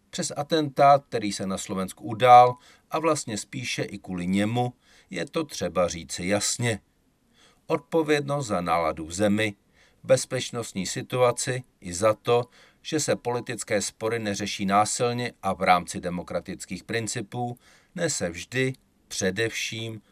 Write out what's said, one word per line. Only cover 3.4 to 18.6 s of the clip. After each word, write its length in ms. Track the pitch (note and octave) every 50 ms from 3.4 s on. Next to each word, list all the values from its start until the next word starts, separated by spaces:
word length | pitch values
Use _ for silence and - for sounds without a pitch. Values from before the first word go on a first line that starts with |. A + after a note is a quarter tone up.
| - - - C3+ B2+ - - - C3
i 140 | - G2 G2+
kvůli 300 | - - F2+ F2 F2 F2+
němu, 460 | F#2+ G2+ G#2 G#2+ A#2+ B2 B2 B2 - _ _ _ - - _ -
je 160 | - E2+ E2+
to 180 | - - E3+ D#3+
třeba 440 | - - - F#2 F2 E2 F#2 F2 E2+
říci 380 | E2+ E2 E2 - - - F2
jasně. 540 | F#2 G2+ G#2+ - - - - B2 A#2 G#2+ G2 _ _ _ _ _ _ _ _ _ _ _ _ _ _ _ _ _ -
Odpovědnost 800 | D#3+ D#3 - - - E3 D#3 D3 D3+ D3 C#3+ C#3 C#3+ D3 C3+ G#2+
za 140 | G2+ F2
náladu 440 | F2 E2+ E2 E2+ E2 D#2 D#2 E2 D#2+
v 80 | D#2 E2+
zemi, 420 | F#2+ G#2+ G2+ G2+ G#2 A2 - - _ _ _ _ _ _ _ _ _ -
bezpečnostní 840 | A2+ C3 B2+ - - C3+ B2+ - - - A#2+ A2+ - - F#2+ F2
situaci 800 | - - C3 A2 - - B2+ B2+ A#2+ A#2+ - - C3 B2+ B2+ - _ _ _
i 120 | - F#2 F2
za 200 | E2+ G2+ A2 -
to, 320 | - - A#2+ A#2+ A#2+ A#2+ - _ - - _ _ _
že 180 | - - D#3+ D3+
se 160 | D3 - G#2+
politické 680 | F#2+ - A#2+ A#2+ A#2+ G#2+ - A#2 G2+ - - A2 G2+
spory 380 | F#2+ - - - A2+ A2 A#2 A#2
neřeší 460 | A2 G#2 G2+ G2 G#2 F#2+ - - G#2
násilně 680 | F#2+ G2 G#2 G#2+ - - - B2+ A#2+ A#2+ B2 B2 A#2 - _ -
a 100 | G2 F#2
v 80 | E2+
rámci 380 | F#2+ F#2 F2+ F2 F2 - - F#2+
demokratických 840 | E2 F2+ F2 F2+ E2+ - F2+ F2 - - F2+ - - - F#2+ F2+ -
principů, 720 | - A2 A#2 A2+ G2+ - B2 G2+ - - B2 B2 B2 B2 - _ - - - _ _ -
nese 340 | F3 E3+ D#3+ - - F#2+ F2
vždy 440 | E2+ E2+ - - - C3